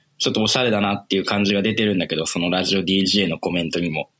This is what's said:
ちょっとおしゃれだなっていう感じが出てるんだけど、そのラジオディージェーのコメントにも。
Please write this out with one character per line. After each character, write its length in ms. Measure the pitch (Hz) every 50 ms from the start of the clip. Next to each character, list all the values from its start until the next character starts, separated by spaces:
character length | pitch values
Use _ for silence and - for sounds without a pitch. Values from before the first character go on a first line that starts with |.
| _ _ _ -
ち 100 | - -
ょ 20 |
っ 40 | -
と 80 | 110
お 40 | 110
し 100 | 104 -
ゃ 60 | 135
れ 80 | 127 120
だ 100 | 107 101
な 140 | 101 98 104
っ 120 | 104 -
て 100 | - 95
い 20 | 95
う 60 | -
感 200 | - 104 101 101
じ 100 | 98 101
が 80 | 98
出 120 | 101 110 107
て 100 | 117 110
る 100 | 104 98
ん 40 | 90
だ 100 | 80 -
け 80 | -
ど、 100 | 78 80
そ 120 | - - 87
の 120 | 87 87
ラ 120 | 90 92
ジ 140 | 92 90 98 95
オ 60 | 85
デ 80 | 92
ィ 100 | 95 98
ー 40 | 95
ジ 160 | 92 - 101
ェ 20 | 98
ー 20 | 82
の 100 | 80 80
コ 120 | - 87
メ 120 | 87 87
ン 80 | 82 76
ト 100 | 76 85
に 100 | 87 85
も。 200 | 76 76 71 - _